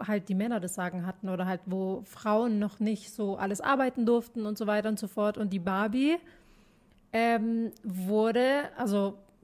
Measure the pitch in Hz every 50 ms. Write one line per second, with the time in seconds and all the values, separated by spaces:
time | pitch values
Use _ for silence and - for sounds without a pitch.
0 | - 208 214 202 196 - 190 185 208 240 240 208 175 180 - - 180 180 175 180
1 | 170 185 185 - - 190 185 180 180 185 185 180 - 185 180 190 190 185 190 -
2 | 208 - - - - 220 214 214 240 247 214 202 208 202 - - 214 214 220 202
3 | - - - - 208 196 196 - 196 196 202 196 - - 277 269 269 254 254 254
4 | 233 226 233 233 233 - - 233 214 214 214 - 220 202 208 208 208 220 220 208
5 | 220 190 - 220 208 208 208 - 214 196 190 190 170 196 190 190 208 220 202 254
6 | 269 294 330 349 - - - - - - - - - _ _ _ _ _ _ _
7 | _ _ - 226 233 233 233 226 220 226 226 226 226 214 - - - 214 180 185
8 | 185 190 208 214 220 226 214 240 254 262 277 285 285 - - - 247 208 202 202
9 | 196 202 202 - - _ _ _